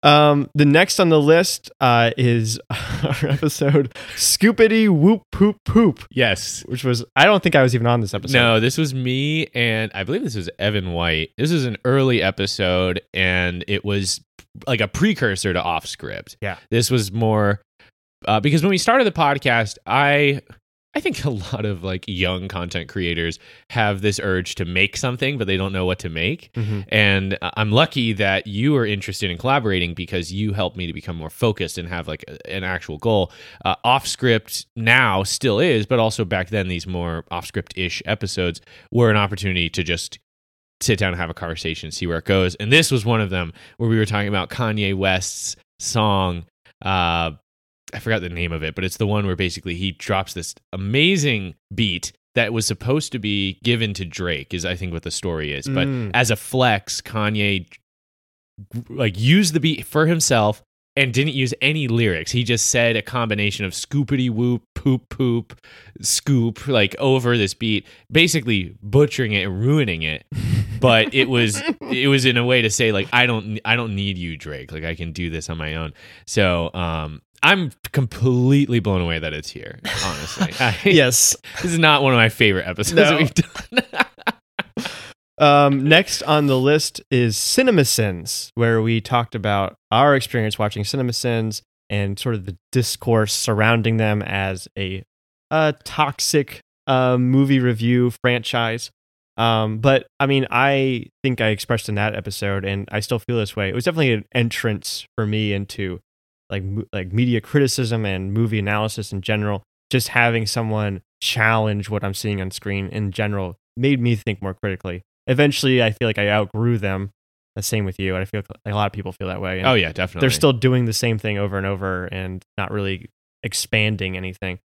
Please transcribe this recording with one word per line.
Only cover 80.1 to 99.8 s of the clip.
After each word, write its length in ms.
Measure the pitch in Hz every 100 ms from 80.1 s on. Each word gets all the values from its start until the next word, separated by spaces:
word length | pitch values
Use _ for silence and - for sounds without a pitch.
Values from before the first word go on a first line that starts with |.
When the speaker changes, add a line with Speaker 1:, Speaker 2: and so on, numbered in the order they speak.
| 76 73 - 185 -
Speaker 1:
<laughs> 40 |
Speaker 2:
I 160 | 123 95 202
Speaker 1:
Yes. 500 | 185 131 123 - - - -
Speaker 2:
This 120 | 180
is 60 | 165
not 220 | 160 147
one 120 | 139
of 40 | 127
my 120 | 113
favorite 360 | - 110 92 87
episodes 280 | 90 104 170
Speaker 1:
No. 80 | 147
Speaker 2:
that 80 | 156
we've 140 | 151
done. 720 | - - - - 247 - - -
<laughs> 800 | _ - 226 _ - - - - - - - _ -
Speaker 1:
Um, 440 | 147 143 143 139 139
next 340 | 156 196 -
on 220 | - 151 143
the 120 | 131
list 440 | 131 151 147 - -
is 260 | 131 120 104
Cinema 480 | - - 262 202 131
Sins, 640 | - 107 87 - - -
where 280 | - 117 113
we 200 | 110 113
talked 320 | 104 120 120
about 420 | 117 104 101 98 - _
our 240 | 110 143 139
experience 440 | 117 123 110 -
watching 240 | 104 104
Cinema 280 | 101 139 127
Sins 520 | 117 123 117 110 107 _ _ _
and 300 | 101 101 98
sort 160 | 127 110
of 100 | 95
the 100 | 87 _
discourse 640 | 131 120 - - 113 107
surrounding 640 | - - 107 110 117 113 110
them 240 | 110 104
as 460 | 101 98 95 92 - -
a, 260 | 95 95 - _ _ _ _
a 240 | 151 156 147
toxic, 800 | - - 147 143 - 156 139 - _ _ -
uh, 320 | 131 127 127
movie 420 | 127 135 139 135
review 520 | 123 113 117 123 123 113
franchise. 720 | 127 123 110 123 117 113 - _ _ _ _ -
Um, 440 | 117 113 110 110